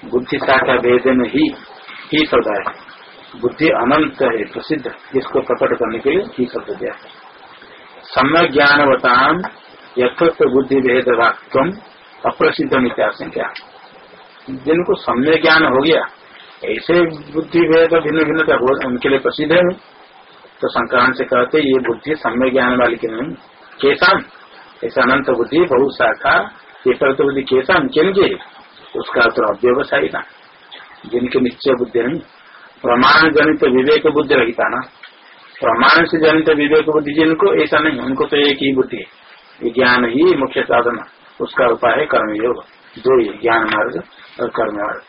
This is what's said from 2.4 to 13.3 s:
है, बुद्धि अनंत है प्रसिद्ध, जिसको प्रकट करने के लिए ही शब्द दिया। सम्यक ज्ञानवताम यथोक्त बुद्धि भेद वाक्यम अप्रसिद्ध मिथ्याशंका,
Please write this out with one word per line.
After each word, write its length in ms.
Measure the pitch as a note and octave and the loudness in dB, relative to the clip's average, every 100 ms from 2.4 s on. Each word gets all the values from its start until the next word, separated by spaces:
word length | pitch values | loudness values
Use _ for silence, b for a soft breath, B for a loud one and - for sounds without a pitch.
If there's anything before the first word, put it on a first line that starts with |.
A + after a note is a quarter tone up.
| A2 | 0
है, 260 | G2+ F#2+ - - - - - - A#2+ | -4 -6 -12 -20 -20 -20 -20 -20 -6
बुद्धि 280 | A#2+ - D#3+ | -6 -2 0
अनंत 520 | - B2 D3 D3+ - | 0 0 0 -2 -2
है 220 | C3 A2+ G#2 | -2 -2 -6
प्रसिद्ध, 380 | - - D#3 B2 - - | -10 -8 -8 -8 -14 -6
जिसको 260 | C3 - B2 | -6 -2 -6
प्रकट 360 | A#2 A#2+ C3+ B2 | -2 -2 0 -2
करने 240 | A#2 A2+ | -4 -2
के 100 | C3+ | -2
लिए 120 | D#3 | -2
ही 240 | A#3 - B2 | -4 -6 -6
शब्द 320 | A#2 - - | -6 -10 -10
दिया। 120 | A2 - - - - - - - - - - - | -10 -10 -20 -20 -20 -20 -20 -20 -20 -20 -20 -20
सम्यक 480 | - - C3 D#3+ D#3+ | -8 -2 0 2 2
ज्ञानवताम 880 | C#3 C#3+ D3 C#3 B2+ C3+ B2 C#3 F3 F#3 - - - - - | 2 4 4 2 2 2 2 2 0 -4 -14 -20 -20 -12 -2
यथोक्त 440 | B2 - E3+ - | -2 2 0 2
बुद्धि 320 | C#3+ B2+ C3 C3+ | 2 2 2 0
भेद 300 | B2+ B2+ B2 A2+ | 2 0 2 2
वाक्यम 520 | A#2 - - C3+ D#3+ G3+ - - - - C3+ | 0 -2 -4 -2 -2 -4 -16 -20 -20 -8 -8
अप्रसिद्ध 500 | - D#3 - C#3 C3+ | 0 -2 0 -2 0
मिथ्याशंका, 760 | B2 - G#2+ - - | 0 0 -4 -4 -10